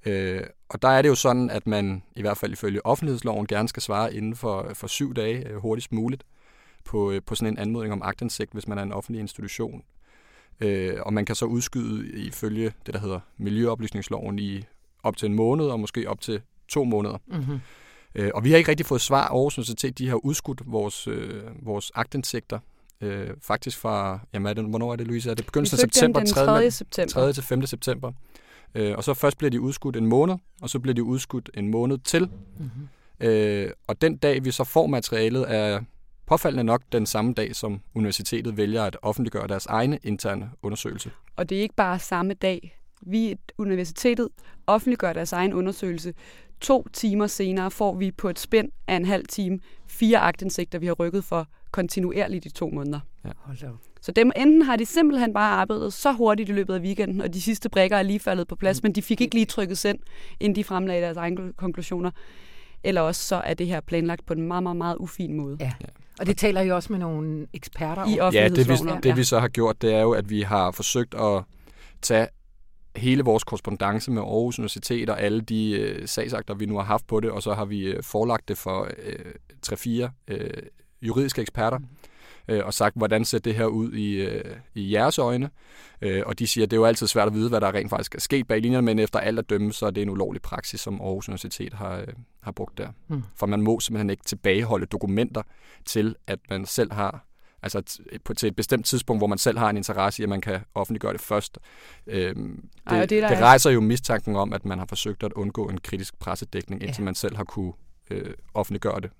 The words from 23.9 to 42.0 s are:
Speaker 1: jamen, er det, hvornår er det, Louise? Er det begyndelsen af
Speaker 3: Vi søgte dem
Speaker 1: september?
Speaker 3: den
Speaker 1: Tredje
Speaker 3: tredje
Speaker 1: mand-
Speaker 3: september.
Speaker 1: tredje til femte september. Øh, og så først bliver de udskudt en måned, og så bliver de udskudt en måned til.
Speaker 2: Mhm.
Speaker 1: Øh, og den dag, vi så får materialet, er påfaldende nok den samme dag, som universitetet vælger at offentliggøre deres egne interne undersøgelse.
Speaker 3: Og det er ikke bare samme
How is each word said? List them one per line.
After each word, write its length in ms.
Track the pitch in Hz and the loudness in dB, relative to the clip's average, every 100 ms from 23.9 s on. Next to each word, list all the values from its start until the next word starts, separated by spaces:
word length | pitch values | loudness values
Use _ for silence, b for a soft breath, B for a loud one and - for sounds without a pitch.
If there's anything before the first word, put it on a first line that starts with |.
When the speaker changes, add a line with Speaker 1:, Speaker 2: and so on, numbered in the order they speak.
| 104 98 95 - | 0 -2 -4 -8
Speaker 1:
jamen, 160 | 104 101 | -4 -2
er 40 | |
det, 120 | 104 107 | -2 -4
hvornår 260 | 110 117 | -2 -2
er 40 | 120 | -4
det, 120 | 117 | -4
Louise? 240 | 117 120 | -4 -4
Er 20 | |
det 120 | 113 - | -6 -2
begyndelsen 300 | 147 147 - | 0 2 4
af 20 | |
Speaker 3:
Vi 40 | |
søgte 120 | 247 | 4
dem 0 | |
Speaker 1:
september? 260 | - 240 220 | 8 6 6
Speaker 3:
den 80 | 208 | 4
Speaker 1:
Tredje 200 | 202 - | 6 6
Speaker 3:
tredje 140 | 220 240 | 6 4
Speaker 1:
mand- 60 | |
Speaker 3:
september. 400 | - 202 - 175 | 2 -6 -2 0
Speaker 1:
tredje 220 | - 131 | 2 2
til 100 | 135 | 2
femte 240 | 131 127 135 | -2 -2 -2
september. 440 | 120 - 127 131 123 b b b b b - | -4 -4 -4 -4 -10 b b b b b -2
Øh, 220 | 104 104 | 0 0
og 60 | |
så 100 | 107 | -2
først 240 | 135 143 - | 2 2 2
bliver 140 | 147 | 0
de 100 | 120 | 0
udskudt 360 | 123 139 143 117 | -2 -4 -4 0
en 80 | 113 | 4
måned, 300 | 123 165 180 - - | 6 4 2 -8 -12
og 80 | - | -6
så 100 | 131 | -4
bliver 160 | 123 120 | -2 0
de 80 | |
udskudt 460 | 117 127 - 127 - | 0 -2 -4 -8 -8
en 160 | - 101 | -6 -2
måned 280 | 113 120 139 | 0 0 -2
til. 320 | - 165 185 - - - | 0 2 0 -4 -18 -12
Speaker 2:
Mhm. 100 | 143 117 143 B B B 117 | -12 -12 -16 B B B 2
Speaker 1:
Øh, 420 | 110 107 101 98 - - | 4 4 0 -2 -6 -8
og 140 | 92 | 2
den 160 | 160 156 | 2 4
dag, 280 | 147 135 131 | 2 2 0
vi 60 | |
så 120 | 123 | -2
får 240 | 131 - 156 | 2 4 4
materialet, 580 | 135 - 113 110 127 127 | 2 0 2 2 2 0
er 320 | 110 107 101 117 - - - - | 0 2 0 -4 -16 -20 -20 2
påfaldende 360 | 160 170 131 | 2 4 0
nok 180 | 117 120 - | 2 2 2
den 140 | 120 107 | 0 2
samme 280 | 107 113 | 0 0
dag, 220 | 120 107 - | 0 -2 -4
som 260 | 110 98 - 117 | -6 -6 -8 -2
universitetet 600 | 107 95 101 117 117 107 | -2 -2 -2 -2 -2 0
vælger 260 | 101 113 | 0 2
at 140 | 104 - | -2 -2
offentliggøre 460 | 107 107 113 104 101 | -4 -2 -2 -2 -4
deres 180 | 98 - | -4 -2
egne 340 | 110 123 151 | 0 2 0
interne 460 | 113 101 104 98 101 - | -4 -4 -2 -4 -8 -8
undersøgelse. 480 | 101 104 - - - - - - | -8 -6 -8 -8 -10 -14 -14 -6
Speaker 3:
Og 140 | 175 | -4
det 80 | 190 | -2
er 40 | |
ikke 140 | 214 - | -2 0
bare 240 | 190 | 0
samme 340 | 180 | 0